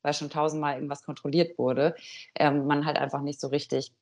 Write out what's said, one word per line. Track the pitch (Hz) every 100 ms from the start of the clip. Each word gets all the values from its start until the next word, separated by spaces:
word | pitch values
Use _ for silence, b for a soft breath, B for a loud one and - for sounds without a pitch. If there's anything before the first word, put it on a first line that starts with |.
weil | 143
schon | 147 147
tausendmal | 156 156 156 147 135
irgendwas | 143 143
kontrolliert | - 135 143 156 165 -
wurde, | 127 127 156 165 B B B -
ähm, | 151 143 139
man | 143 151
halt | 147
einfach | 139 143
nicht | 143 143
so | 139
richtig | 143 - 135 - _